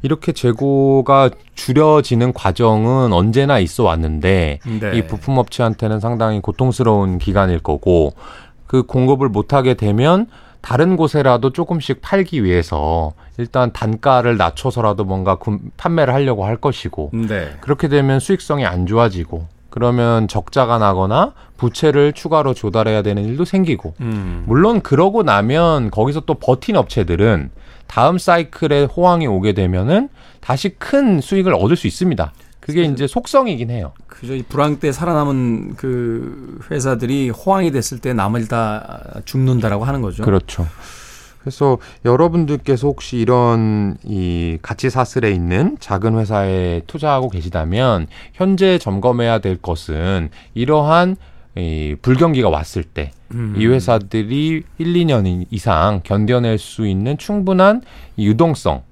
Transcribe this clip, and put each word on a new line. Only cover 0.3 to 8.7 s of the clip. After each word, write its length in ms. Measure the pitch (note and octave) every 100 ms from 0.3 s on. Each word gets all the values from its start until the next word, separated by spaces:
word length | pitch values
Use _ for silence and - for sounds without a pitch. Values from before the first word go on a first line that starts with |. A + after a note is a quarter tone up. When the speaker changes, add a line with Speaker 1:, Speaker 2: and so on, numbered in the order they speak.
Speaker 1:
재고가 960 | D3 B2 A2+ C#3 C#3 C#3 C3+ B2+ C#3 C3 - -
줄여지는 760 | - - C3 D#3 D3+ C3+ A#2 B2
과정은 800 | B2 G2 F2+ A#2 G#2+ A2+ C3 B2+
언제나 460 | F2 G2 A2+ C#3 C3+
있어 260 | F2 -
왔는데, 720 | G#2+ D#2+ D#2+ D#2 F2+ F#2+ D#2+ C#2+ A#2+ A2
Speaker 2:
네. 160 | G#2 A#2
Speaker 1:
이 100 | E2
부품업체한테는 920 | A2+ - C3 A2+ - A#2 G#2+ A2 G#2+
상당히 400 | A2 A#2+ A2+ G#2+
고통스러운 800 | F#2+ - C3 A#2 A#2 G#2 G2 F#2
기간일 420 | - G2 F#2+ E2+
거고, 540 | - D2 - F2 D2+ - - - - -
그 180 | -